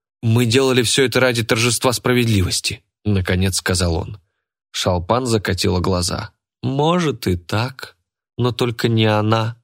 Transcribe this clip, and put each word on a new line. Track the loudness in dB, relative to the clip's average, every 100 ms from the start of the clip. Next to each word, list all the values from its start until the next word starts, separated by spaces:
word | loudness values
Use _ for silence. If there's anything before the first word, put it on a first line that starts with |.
| _ _
«Мы | 0 2 2
делали | 2 4 2
всё | 2 2
это | 2 2
ради | 2 0
торжества | -2 0 0 0 0
справедливости», | 0 0 2 2 2 0 -2 -6 -8 _ _
наконец | -2 -2 0 0 0 -2
сказал | -2 0 0 -2
он. | -6 -12 _ _ _ _ _
Шалпан | -4 -2 -2 0 0 0
закатила | 0 0 -2 0 0
глаза. | 0 0 -2 -6 -10 _ _ _
«Может | -6 -2 0 0 0 -2 -2
и | -4
так, | -4 -4 -4 -8 -20 _ _ _ _ -4
но | -2
только | 0 -4 -2 0
не | 2 4
она», | 2 2 0 -2 -8